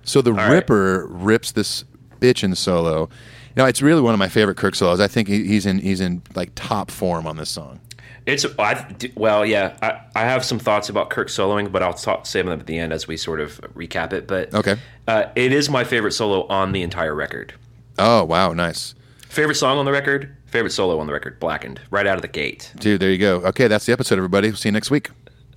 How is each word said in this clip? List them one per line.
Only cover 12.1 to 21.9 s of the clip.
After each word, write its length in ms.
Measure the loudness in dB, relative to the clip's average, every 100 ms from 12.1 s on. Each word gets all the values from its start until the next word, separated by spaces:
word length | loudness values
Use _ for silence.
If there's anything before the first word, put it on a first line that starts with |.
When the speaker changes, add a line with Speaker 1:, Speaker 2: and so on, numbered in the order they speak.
| -4
Speaker 2:
save 240 | -2 -4 -2
them 140 | -4
at 60 | -6
the 120 | -6
end 140 | -4
as 160 | -6 -8
we 80 | -10
sort 240 | -6 -6
of 200 | -6 -10 -18
recap 380 | -14 -8 -6 -4
it. 140 | -6 -4
But, 260 | -4 -2
Speaker 1:
Okay. 220 | 0 0 0 -4 -12 0
Speaker 2:
uh, 160 | 0 0
it 180 | 0 2
is 160 | 2 2
my 140 | 0
favorite 280 | 0 0 0
solo 340 | 0 0 0 0
on 240 | 0 0
the 100 | -2
entire 320 | -4 -4 -4
record. 400 | -4 -6 -8 -14 -18 -20 -20 -12 0
Speaker 1:
Oh, 260 | 4 4
wow, 280 | 4 2 2
nice. 420 | 2 -2 -4 -10 -14 -20 -20 -10
Speaker 2:
Favorite 280 | -2 0 0
song 220 | 0 0
on 60 | 0
the 60 |
record, 440 | 0 0 -2 -4 -18 -6
favorite 240 | -2 -2
solo 260 | 0 0 0
on 60 | -2
the 60 |
record, 280 | -6 -8 -6
Blackened, 400 | -6 -4 -8 -16 -6